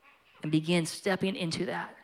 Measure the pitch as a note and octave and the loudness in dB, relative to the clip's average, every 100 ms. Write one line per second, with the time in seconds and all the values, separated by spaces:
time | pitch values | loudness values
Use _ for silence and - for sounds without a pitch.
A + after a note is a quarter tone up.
0 | - _ _ - D#3 D#3 D#3 F3 D#3+ - | -20 _ _ -8 2 2 4 2 2 -2
1 | G#3 F#3 F#3+ - E3+ E3+ F3+ F3 - - | -2 0 0 0 -2 -2 -4 -4 -8 -14